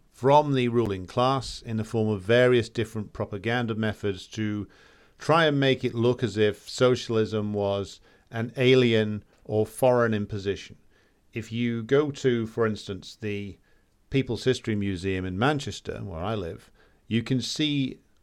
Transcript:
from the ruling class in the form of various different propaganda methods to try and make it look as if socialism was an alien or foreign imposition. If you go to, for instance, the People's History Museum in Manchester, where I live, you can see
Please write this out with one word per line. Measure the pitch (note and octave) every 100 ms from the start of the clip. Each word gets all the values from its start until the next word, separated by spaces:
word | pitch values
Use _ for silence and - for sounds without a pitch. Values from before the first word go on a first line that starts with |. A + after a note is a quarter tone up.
| _
from | - B2+ C#3+ D3
the | C3+ B2
ruling | A#2 A2 F#2+ F2+
class | - B2+ C3+ - -
in | A#2+ A2
the | G#2+
form | A#2 G#2+
of | G#2
various | F#2+ A#2 B2+ B2 A2
different | - G#2+ A2 G2+
propaganda | - G#2 G#2 G#2+ A#2+ A#2+
methods | A2 A2 G#2 G#2 F#2+ -
to | - G#2+ G#2 G2+ _ - _ _ _
try | - D#3+ D#3+
and | C#3+
make | C3+ B2+ -
it |
look | A#2+ A#2 B2
as | A2+ G2+
if | G#2 G2+ -
socialism | - B2+ A#2+ - A2+ G#2+ A2 G#2
was | G#2 G2+ G2+ F#2+ - _ _ _
an | A#2 A#2 C3+
alien | B2+ C3 B2 A2+ G#2+ G#2+ - _ -
or | G#2+ G#2+
foreign | - C3 B2 A#2
imposition. | G#2+ G2+ G#2 F#2+ F#2+ - - _ _ _ _ _
If | A#2+ A2
you | A2+ A#2+ A#2
go | A2+ C3+ D3
to, | C#3+ C3 A#2+ A2+
for | A#2+ A2
instance, | G2+ - F#2+ - -
the | G#2+ G2+ G2+ F#2 _ _ _ _ _
People's | C3+ C3 A2
History | - B2 - G#2+
Museum | G2+ F#2 F#2+ F#2+
in | F#2 F#2
Manchester, | B2+ D3+ - - - -
where | G#2+ E2
I | F#2 A2
live, | E2+ - - _ _ _ -
you | A2+
can | A2+ C3
see | A2+ - D3+ C#3+ C3+ - _ _